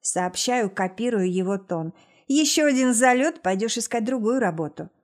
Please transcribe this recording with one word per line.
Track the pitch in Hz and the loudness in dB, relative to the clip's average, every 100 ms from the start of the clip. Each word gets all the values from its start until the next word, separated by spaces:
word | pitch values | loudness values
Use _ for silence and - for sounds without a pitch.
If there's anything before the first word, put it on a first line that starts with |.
сообщаю, | - 180 180 180 - 247 208 | -4 -4 -4 -4 -2 0 -2
копирую | 190 185 185 240 226 185 | -2 -6 -2 -2 0 0
его | 180 185 196 | 0 -2 -4
тон. | 190 170 160 - _ _ _ | -4 -6 -6 -10 _ _ _
«Еще | 277 302 - 302 | 2 2 2 2
один | 262 254 | 4 2
залет, | 226 254 247 294 - | 4 4 4 2 0
пойдешь | 185 190 220 233 | -2 -2 -2 -4
искать | 220 240 220 | -4 -4 -2
другую | 262 214 262 | -2 0 0
работу». | 208 165 151 - 160 _ | 0 -2 -6 -8 -16 _